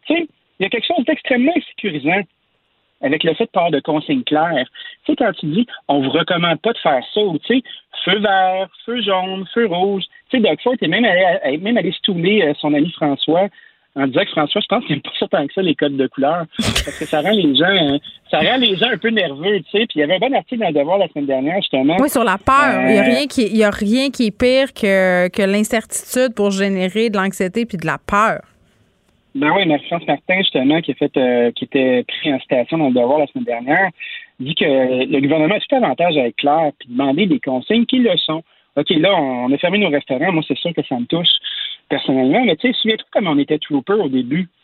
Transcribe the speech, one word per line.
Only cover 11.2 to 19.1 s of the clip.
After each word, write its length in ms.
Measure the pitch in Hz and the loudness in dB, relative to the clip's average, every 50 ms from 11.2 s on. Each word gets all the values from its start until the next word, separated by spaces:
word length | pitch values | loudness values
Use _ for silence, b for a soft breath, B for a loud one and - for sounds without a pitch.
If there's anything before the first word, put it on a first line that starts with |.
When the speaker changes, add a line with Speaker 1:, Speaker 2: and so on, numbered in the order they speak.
| 190 180 170 196 - | 4 4 2 2 0
Speaker 1:
est 140 | 143 139 | -2 -2
même 200 | 156 190 208 240 | -2 -2 0 0
allé 140 | 226 175 185 | 0 0 0
stouler, 500 | 165 - - - 190 170 165 185 214 214 175 | -4 -2 -2 -2 -2 0 2 2 2 4 2
euh, 100 | 147 147 - | 2 0 0
son 140 | - 151 147 | -2 0 2
ami 180 | 147 151 175 | 2 0 0
François 560 | - - 160 147 139 135 - - 156 175 196 196 b b b b b b b b _ | -2 -2 -2 -2 0 -2 0 0 2 2 2 0 b b b b b b b b _
en 100 | 139 139 | -4 -4
disant 200 | 135 123 160 202 | 0 0 0 -2
que 40 | - | 0
François, 320 | - - 151 143 - 208 | 0 -2 -2 0 -2 -4
je 60 | 208 | -2
pense 160 | - 196 233 - | 0 -2 -2 0
qu'il 60 | - 160 | -2 -4
n'aime 80 | 143 | -4
pas 80 | - - - - | -4 -10 -6 -6
ça 80 | 214 | -2
tant 200 | 196 - 175 143 | 0 0 -2 -2
que 60 | 139 - | -2 -4
ça, 80 | 196 190 | -2 0
les 100 | 170 147 | 0 0
codes 240 | - 151 147 143 | 0 0 -2 0
de 80 | 135 131 | 0 -2
couleur. 400 | 123 - - 135 143 165 175 165 160 B | -2 0 0 0 0 0 -2 -4 -8 B
Parce 420 | B 226 - - - - - - - | B -4 -2 -2 -2 -4 -6 -8 -10
que 60 | 160 | -6
ça 140 | - - 151 | -2 -2 0
rend 100 | 147 185 | 0 2
les 240 | 220 208 175 147 135 | 2 2 2 2 4
gens, 100 | 139 165 | 4 2
euh, 320 | 180 196 190 160 143 139 143 B B B B B _ | 4 4 2 2 2 0 -2 B B B B B _
ça 80 | - 151 | 0 0
rend 160 | 160 185 247 | 2 2 2
les 180 | 269 247 208 196 | 2 2 2 2
gens 140 | 165 220 247 247 | 0 0 -2 -2
un 40 | |
peu 120 | 170 - | -2 -2
nerveux, 480 | 226 | 0